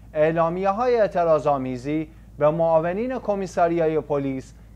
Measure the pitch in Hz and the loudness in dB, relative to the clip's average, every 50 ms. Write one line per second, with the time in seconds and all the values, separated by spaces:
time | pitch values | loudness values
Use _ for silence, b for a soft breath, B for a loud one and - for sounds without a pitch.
0 | B B - 156 151 160 160 165 165 165 170 185 196 196 196 214 254 254 240 233 | B B -2 0 2 2 2 2 0 0 -2 -2 -2 -2 -2 0 0 2 2 2
1 | 208 185 - 180 170 165 156 151 131 147 143 135 131 127 127 123 120 143 151 160 | 2 2 0 0 2 4 2 2 4 2 0 0 -2 -4 -6 -6 -6 -4 -4 -4
2 | 156 151 B B B B B - 147 151 160 165 165 165 165 160 160 170 180 202 | -4 -8 B B B B B 0 2 2 2 2 2 2 2 2 2 0 -2 -4
3 | 233 254 262 233 - - 208 196 190 170 - 190 175 170 170 170 160 160 160 151 | -4 -6 -6 -6 -4 -4 -4 -4 -4 -4 0 0 2 2 2 2 0 0 0 -2
4 | 143 - 151 143 139 135 135 131 127 - b b b b b | -2 -2 -2 -2 -2 -2 -4 -6 -8 -12 b b b b b